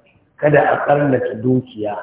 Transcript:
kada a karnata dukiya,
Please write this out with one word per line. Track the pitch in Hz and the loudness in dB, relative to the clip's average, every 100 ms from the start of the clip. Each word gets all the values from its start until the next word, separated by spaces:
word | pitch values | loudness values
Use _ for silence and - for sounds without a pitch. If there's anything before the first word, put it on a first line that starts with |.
| _ _ _ - | _ _ _ -4
kada | 151 151 | 2 4
a | - - | 2 0
karnata | - 147 143 127 98 110 | 0 0 2 0 -2 -4
dukiya, | 120 127 123 110 104 104 | 0 0 -2 -8 -8 -8